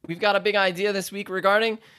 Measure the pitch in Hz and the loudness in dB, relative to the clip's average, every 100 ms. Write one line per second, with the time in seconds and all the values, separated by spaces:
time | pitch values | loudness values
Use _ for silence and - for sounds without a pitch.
0 | - 170 208 196 208 202 190 175 208 196 | -12 -2 2 2 2 2 2 0 -2 -2
1 | 180 196 196 185 196 208 226 220 - | -6 -8 -8 0 2 4 2 -4 -10